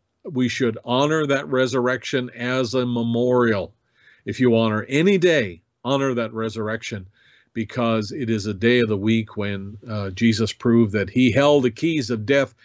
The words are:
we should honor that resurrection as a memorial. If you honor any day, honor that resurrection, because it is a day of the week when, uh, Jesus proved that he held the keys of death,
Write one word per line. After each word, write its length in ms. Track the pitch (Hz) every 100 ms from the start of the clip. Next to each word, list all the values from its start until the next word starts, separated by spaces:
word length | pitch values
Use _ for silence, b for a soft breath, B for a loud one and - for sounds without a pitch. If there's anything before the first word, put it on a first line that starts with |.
| _ _ 208
we 240 | 131 123
should 280 | - 123 110
honor 420 | - 123 147 160 147
that 200 | 139 151
resurrection 840 | 131 131 131 123 127 - 135 123 120
as 380 | 120 131 120
a 120 | 127 123
memorial. 880 | 120 117 117 123 123 117 101 80 _ b b b b 104
If 160 | 101
you 160 | 123 113
honor 280 | 113 107 104
any 300 | 139 185 190
day, 440 | 175 156 101 82 _ _ 123
honor 300 | 139 135 120
that 180 | 113
resurrection, 720 | 110 110 110 107 110 - 104 92 b b b b
because 580 | 117 107 127 117 113 101
it 180 | 147 117
is 160 | 110 104
a 80 |
day 260 | 95 117 123
of 80 | 113
the 80 | 104
week 400 | 107 113 107 -
when, 400 | 101 98 98 107 -
uh, 220 | 107 98
Jesus 420 | 92 117 107 107
proved 420 | - 120 117 110
that 160 | 104 98
he 220 | 123 127
held 320 | 127 143 147
the 80 | 127
keys 380 | 110 165 156 117
of 160 | 113 104
death, 280 | 139 131 _